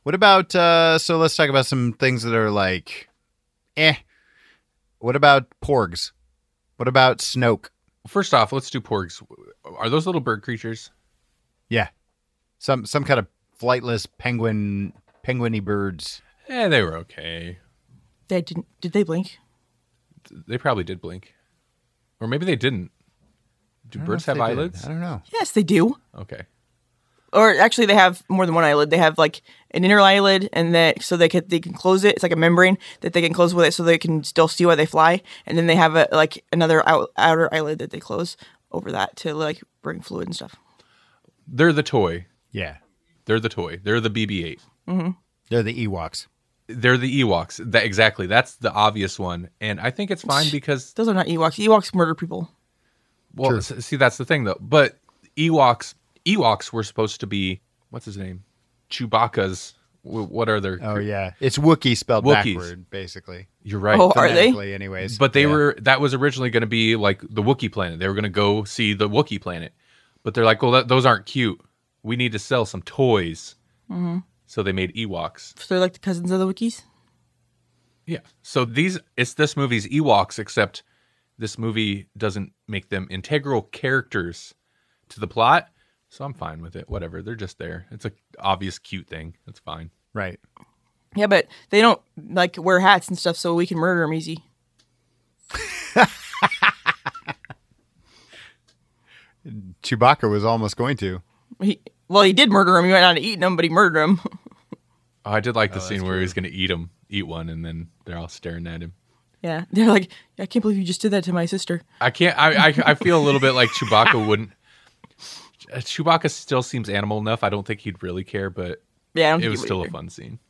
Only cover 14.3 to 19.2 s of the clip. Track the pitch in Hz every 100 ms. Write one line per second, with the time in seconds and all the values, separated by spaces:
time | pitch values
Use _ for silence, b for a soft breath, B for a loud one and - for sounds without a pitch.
14.3 | 120 113 107 101 101 98 - _ _ -
15.3 | 127 117 110 95 104 98 82 - - _
16.3 | _ - 254 208 135 90 82 82 - 80
17.3 | 82 85 90 _ _ _ _ _ _ _
18.3 | 185 - 170 - _ 175 208 170 165